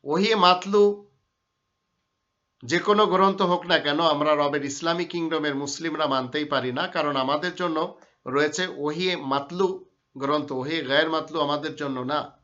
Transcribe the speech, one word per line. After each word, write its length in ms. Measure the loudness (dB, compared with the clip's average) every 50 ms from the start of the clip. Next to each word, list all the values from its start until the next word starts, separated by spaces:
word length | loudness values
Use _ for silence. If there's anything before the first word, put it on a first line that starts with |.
| -2
ওহি 320 | -2 0 2 2 2 4
মাতলু 760 | 6 6 6 6 6 2 0 4 6 6 6 4 -2 -12 _ _ _ _ _ _ _ _ _ _ _ _ _ _ _ _ _ _ _ _ _ _ _ _ _ _ _ _ _ _ _ -6
যে 140 | -2 -2 0
কোনো 260 | 2 4 4 4 4
গ্রন্থ 360 | 4 4 4 4 4 4 2
হোক 240 | 0 0 0 -2 2
না 140 | 2 0 2
কেন, 200 | 2 0 0 2
আমরা 360 | 2 2 2 2 2 2 4
রবের 300 | 4 2 0 0 -2 -4
ইসলামী 400 | -4 -8 -4 -2 -2 -2 -2 -4
কিংডমের 500 | -4 -4 -4 -4 -2 -2 -2 -2 -2 -2
মুসলিমরা 520 | -4 -6 -6 -8 -6 -6 -6 -2 -2 0
মানতেই 380 | 0 0 -2 -2 -2 -4 -4 -4
পারি 260 | 0 -2 -2 -2 -2
না, 160 | -4 -4 -6
কারণ 280 | -4 -2 -2 -2 0 0
আমাদের 400 | 0 0 0 0 -2 -2 -4 -4
জন্য 440 | -4 -4 -2 -2 -2 -4 -4 -8 -18 -20 _ _ _ _
রয়েছে 420 | -2 0 0 0 0 0 -4 -6
ওহি 480 | -6 -6 -6 -6 -4 -4 -2 -2 -2 -2
মাতলু 720 | -4 -4 -2 -2 -2 -4 -6 -2 -2 -2 -2 -2 -6 -12 _ _ _ _ _ _
গ্রন্থ, 340 | -6 -2 -2 0 -2 -2 -4
ওহি 300 | -6 -6 -4 -4 -4 -6
গায়ের 280 | -2 0 2 2 2 2
মাতলু 320 | 0 -4 -4 -4 -4 -4
আমাদের 340 | -2 -2 -2 -4 -4 -8 -8
জন্য 240 | -6 -6 -6 -6 -6
না। 400 | -4 -4 -4 -4 -4 -8 _ _